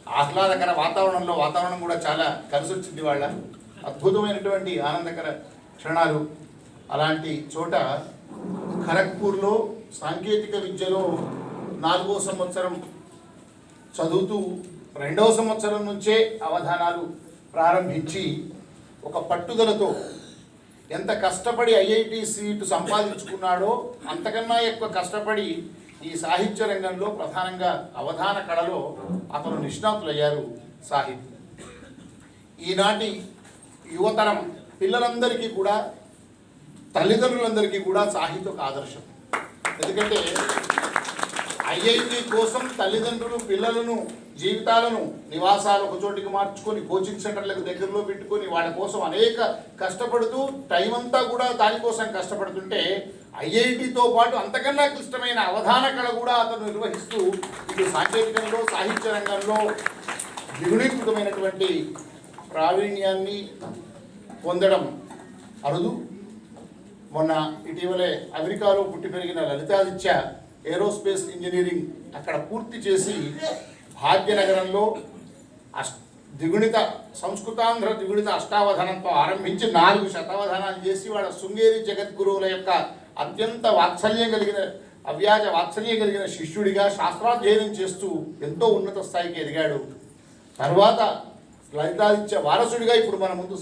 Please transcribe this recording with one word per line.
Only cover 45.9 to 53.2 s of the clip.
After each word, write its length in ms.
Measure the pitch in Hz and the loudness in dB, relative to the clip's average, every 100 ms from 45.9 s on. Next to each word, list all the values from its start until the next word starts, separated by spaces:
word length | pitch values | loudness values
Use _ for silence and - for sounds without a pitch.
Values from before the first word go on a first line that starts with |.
| 190 | -2
చోటికి 240 | 202 190 190 | -4 -4 -2
మార్చుకొని, 520 | 196 196 - 214 208 | -2 -2 -4 -6 -4
కోచింగ్ 400 | 156 185 196 202 | -2 -2 -2 -4
సెంటర్లకు 400 | 208 202 196 190 | -6 -4 -4 -4
దగ్గరలో 400 | 170 180 190 208 | -6 -4 -2 -2
పెట్టుకొని, 460 | 196 196 - 208 190 | -4 -6 -4 -4 0
వాళ్ళ 240 | 170 170 | -2 -2
కోసం 320 | 175 196 208 | -2 -4 -2
అనేక 560 | 160 185 226 226 214 - - - | -2 4 4 4 0 -2 -10 -6
కష్టపడుతూ, 640 | 190 - 233 240 220 262 269 - - | -4 -4 0 2 2 0 -4 -6 0
టైమ్ 240 | 175 214 | 2 2
అంతా 280 | 240 247 262 | -2 2 2
కూడా 300 | 233 247 247 | 2 0 0
దానికోసం 540 | 226 214 226 233 220 214 190 | 4 4 4 0 0 -2 -4
కష్టపడుతుంటే, 960 | 180 - 190 185 - 175 175 - - - | -4 -4 -4 -6 -4 -2 0 -2 -6 -14